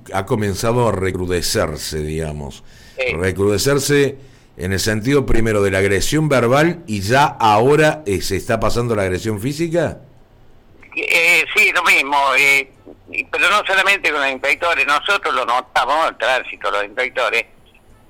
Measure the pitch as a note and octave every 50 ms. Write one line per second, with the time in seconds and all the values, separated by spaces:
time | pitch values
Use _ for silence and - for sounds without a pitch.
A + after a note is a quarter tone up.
0 | - - F#2+ F#2+ F#2+ - C3 A2 G#2+ G2+ F#2 F2+ - A#2 A#2 B2 A#2+ A2 G2 F#2
1 | F#2 F#2+ F#2 F2+ F2+ F2 F2+ E2+ D#2+ - - A2 F2+ D#2+ D2+ D2 - - D#2+ D#2
2 | D2+ D2+ D#2 D#2+ D#2+ D#2 D2+ D2 C#2+ C#2 - - - - - - - - - -
3 | C3 B2 A2+ D#2+ F2+ F#2+ E2+ F2+ G2 G#2 G#2 F#2+ - C3+ C#3+ C#3+ C#3 - D3 C#3+
4 | C#3+ C3 C3 - - - - - _ - - - E2+ F#2 G2 F2+ - A2 G#2+ G#2+
5 | G#2 C3 C#3+ C#3+ B2 - - A2+ A2+ A2+ G#2+ G#2 G2+ G2 F#2+ F#2+ G2 G2 G2+ F#2
6 | E2 - C#3 D3+ D#3 D3 C#3 B2 A#2+ A#2 B2+ C#3+ D#3 F3 E3 E3 - - G#2+ G2+
7 | F#2 G#2 B2 C#3 C#3+ - - - A2+ G#2+ G#2+ G#2+ A#2+ C3+ D3+ D3 D#3 D3+ - -
8 | - G2+ G2 F2 - - G2 F2 - - A#2 G#2+ A2+ G#2+ G#2+ A#2 A#2+ A#2+ A2+ G#2
9 | G2 F#2 F#2 F2 F2 A2+ G#2+ G2 G#2 C#3 C#3+ D3+ E3+ E3+ D#3+ E3+ D#3 A2 D#2+ -
10 | - - - - - _ _ - - - - - - - - - - - - -
11 | - - - E3+ E3 E3+ F3 D#3+ D3+ - - - G#3+ F#3+ D#3 F3 F3 F#3 F#3+ D#3+
12 | C#3 C#3 C#3+ C#3+ C#3 C3+ C3 C3+ C#3 C#3 C#3 C#3 - - - - - - - -
13 | - - - - C3+ - - D3+ D#3 F3+ G3+ G#3 - F#3 F#3+ F#3+ F#3+ G3 G3+ F#3+
14 | D3+ E3 D3+ D3 C#3 C3+ C3+ B2+ - C#3 D3+ D3+ F3 E3+ E3 C3+ C3+ C3+ D3 D3
15 | - - G3+ G3 - D#3+ C3+ B2+ A#2+ A2+ A#2+ B2+ B2 - - - C3 B2 C#3+ D#3+
16 | D#3+ B2+ F#2+ - A2+ A#2+ C3 A#2+ - - - F#2 G2 G2+ G2 G2+ G2+ G2+ G2+ B2+
17 | B2+ B2+ - C3 B2 A#2+ A#2 A2+ A2 - - - - _ _ _ _ _ - -
18 | _